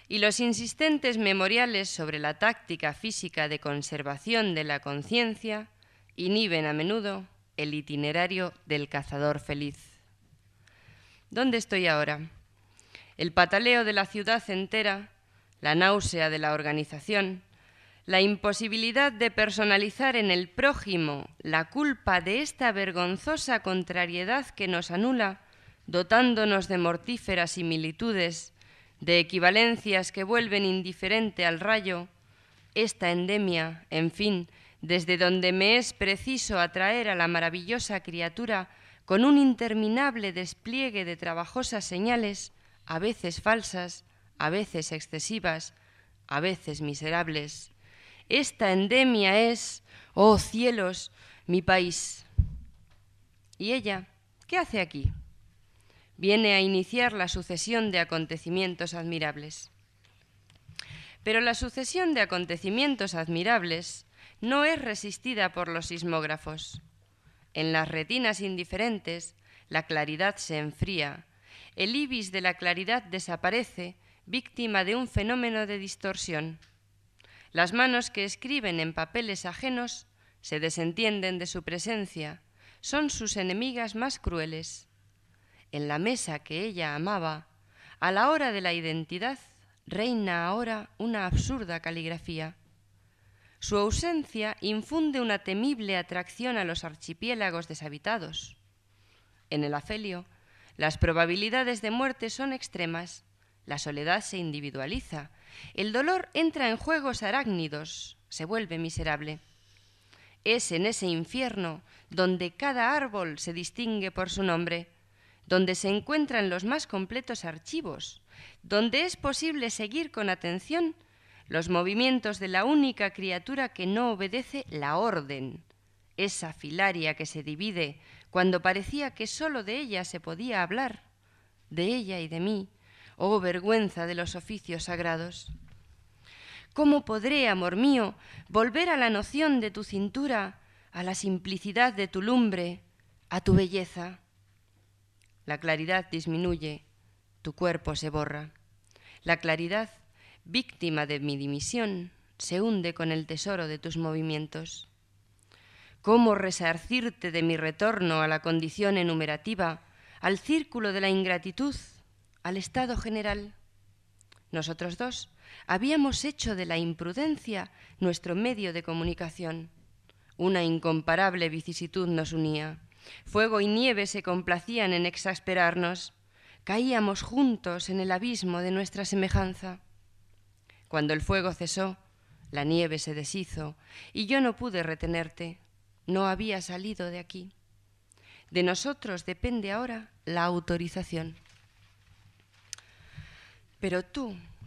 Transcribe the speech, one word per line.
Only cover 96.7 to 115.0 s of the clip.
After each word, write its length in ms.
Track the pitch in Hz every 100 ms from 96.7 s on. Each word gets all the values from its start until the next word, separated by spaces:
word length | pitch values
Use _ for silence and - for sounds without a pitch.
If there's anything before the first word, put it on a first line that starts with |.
| 165
archipiélagos 840 | 165 151 - 170 233 233 190 170 160
deshabitados. 880 | 156 151 147 202 226 156 156 - - _ _ _ _ _ _ _ _ -
En 140 | 147
el 100 | 147
afelio, 520 | 147 - 214 208 180 - _ _ _ - -
las 220 | 151 -
probabilidades 840 | 170 165 170 185 214 254 247 226
de 80 | 214
muerte 400 | 240 262 254 226
son 220 | - 269
extremas. 720 | 262 - 180 170 165 175 - _ _ _ _
La 140 | - 143
soledad 420 | 151 143 156 202
se 160 | - 190
individualiza. 920 | 165 147 143 135 135 247 - 151 147 - - - -
El 180 | - 214
dolor 360 | 233 302 370 -
entra 340 | 285 320 311 247
en 60 | -
juegos 460 | 302 320 269 233
arácnidos, 960 | 202 262 233 180 156 147 156 - - - -
se 160 | -
vuelve 340 | 160 226 185 165
miserable. 600 | 165 - 160 147 151 156 - _ _ _ _ _ _ - - _
Es 260 | 208 233 -
en 160 | 170 208
ese 200 | 220 175
infierno 760 | 165 165 254 254 202 170 156 - - -
donde 460 | 165 185 180 180
cada 400 | - 277 247 233
árbol 440 | 294 262 208 170 147
se 140 | 175
distingue 600 | 170 170 - 233 214 190
por 180 | 185 180
su 120 | 190
nombre, 480 | 190 170 170 170 170 _